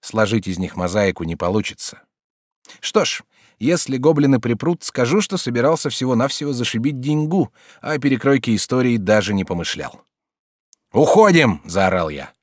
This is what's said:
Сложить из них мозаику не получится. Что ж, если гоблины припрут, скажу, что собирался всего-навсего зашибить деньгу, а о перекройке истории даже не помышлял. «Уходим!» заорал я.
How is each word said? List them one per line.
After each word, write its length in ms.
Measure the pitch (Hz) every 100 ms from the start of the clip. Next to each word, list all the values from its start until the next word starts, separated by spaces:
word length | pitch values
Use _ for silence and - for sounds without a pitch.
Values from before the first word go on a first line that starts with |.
Сложить 460 | - 110 104 113 95
из 120 | 90
них 180 | 92 -
мозаику 480 | 90 101 98 92
не 100 | 82
получится. 680 | 82 87 107 101 - - - _ _ _ _ _ _ - -
Что 240 | - 220
ж, 180 | 165 - _ _ _ _
если 380 | 117 170 - 131
гоблины 420 | 139 151 143 131
припрут, 460 | 120 117 160 175
скажу, 360 | - - 120 185
что 160 | 202 190
собирался 540 | - 120 117 - 143
всего-навсего 640 | - 127 117 135 - 147
зашибить 480 | 127 120 117 127 135
деньгу, 500 | 131 151 151 185 139 _ - -
а 120 | -
о 60 | 151
перекройке 560 | 135 127 139 139 -
истории 440 | 107 - 127 127 117
даже 360 | 95 107 95
не 100 | 101
помышлял. 580 | 92 87 82 - - - _ _ _ _ _ _ _ _ _
«Уходим!» 720 | 107 156 208 208 170 131 82
заорал 460 | - 87 92 92 80
я. 200 | 73 65 _